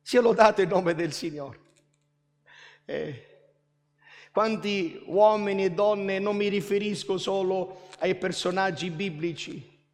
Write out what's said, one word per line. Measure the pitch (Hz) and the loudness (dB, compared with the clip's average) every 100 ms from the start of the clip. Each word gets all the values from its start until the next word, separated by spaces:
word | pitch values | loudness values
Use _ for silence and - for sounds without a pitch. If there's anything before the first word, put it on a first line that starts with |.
Sia | - 247 | 2 4
lodato | 233 220 214 208 | 4 6 6 6
il | 185 | 2
nome | 190 175 165 | 2 2 0
del | 165 | -4
Signore. | 139 170 147 139 117 _ _ _ _ _ _ _ _ _ - - _ - | -4 -8 -8 -14 -16 _ _ _ _ _ _ _ _ _ -20 -20 _ -8
Eh, | 147 156 123 - - _ _ _ _ _ _ _ - - | -6 -6 -10 -18 -20 _ _ _ _ _ _ _ -20 -4
quanti | - 220 214 202 202 170 - - | 0 0 -2 -2 -2 -2 -6 -2
uomini | 180 214 214 202 196 190 | 4 6 4 0 0 0
e | |
donne, | 170 208 208 196 190 | 2 2 2 -2 -2
non | 202 202 | -2 0
mi | 208 | 0
riferisco | 196 202 202 208 196 - 185 | 0 0 -2 0 -6 -4 -4
solo | - 196 185 190 180 - - - | -2 -2 0 -2 -4 -10 -20 -4
ai | 175 185 | -2 0
personaggi | 185 - 185 185 190 147 180 | -2 -2 -2 0 -2 -2 -8
biblici | 160 196 151 170 147 - - - _ _ | -4 -6 -4 -6 -6 -12 -12 -16 _ _